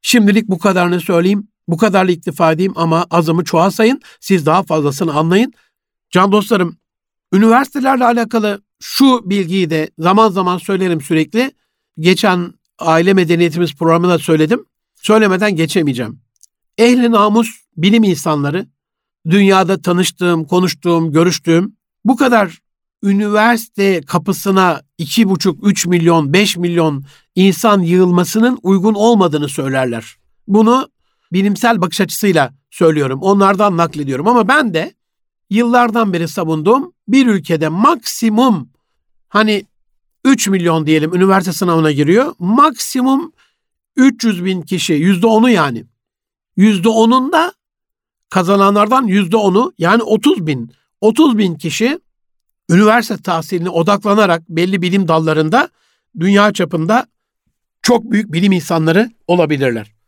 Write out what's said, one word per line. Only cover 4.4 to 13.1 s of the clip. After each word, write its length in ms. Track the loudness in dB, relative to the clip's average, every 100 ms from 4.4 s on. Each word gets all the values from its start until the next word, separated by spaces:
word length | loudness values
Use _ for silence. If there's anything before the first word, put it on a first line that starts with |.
| 2
daha 160 | -2
fazlasını 520 | 0 -2 -2 -2 -4
anlayın. 380 | -2 0 2 0 _ _ _ _ _ _
Can 220 | 0 2
dostlarım, 440 | 0 0 -2 -2 -6 _ _ _ _ _
üniversitelerle 720 | 2 4 2 0 -4 -2 0
alakalı 580 | 0 0 -2 -2 -4 -6 _ _
şu 500 | -12 2 2 2 -2
bilgiyi 400 | -4 -2 -2 -2
de 200 | -4 -6 -4
zaman 320 | 0 4 2
zaman 280 | 0 -4 -4
söylerim 420 | -4 -4 -2 -4
sürekli. 520 | -2 -2 -2 -4 -4 _ _ _ _ -4
Geçen 560 | 0 2 0 -2 -4 _ _ _
Aile 360 | 0 2 2